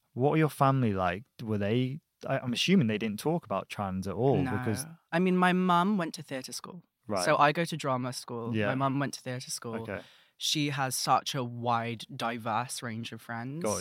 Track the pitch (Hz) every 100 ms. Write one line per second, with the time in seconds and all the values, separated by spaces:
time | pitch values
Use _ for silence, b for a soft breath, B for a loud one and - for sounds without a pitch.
0 | _ 120 143 160 151 - 135 135 113 95
1 | 90 92 - - 110 104 101 123 127 147
2 | _ - - 131 123 113 - 190 113 104
3 | 110 104 147 170 - 98 - - 98 95
4 | 95 90 135 135 135 127 117 104 160 -
5 | - 170 185 180 180 185 185 175 190 202
6 | 160 - - 135 127 - - 175 - _
7 | - 98 135 147 147 160 170 160 143 127
8 | 127 - - 117 117 110 104 131 135 139
9 | 139 - 127 127 - - 120 113 107 92
10 | b b b b - 156 147 139 131 -
11 | 156 135 - 139 120 120 117 117 117 113
12 | - 131 117 120 113 110 127 - 120 110
13 | 110 113 - 117 127 156 110 92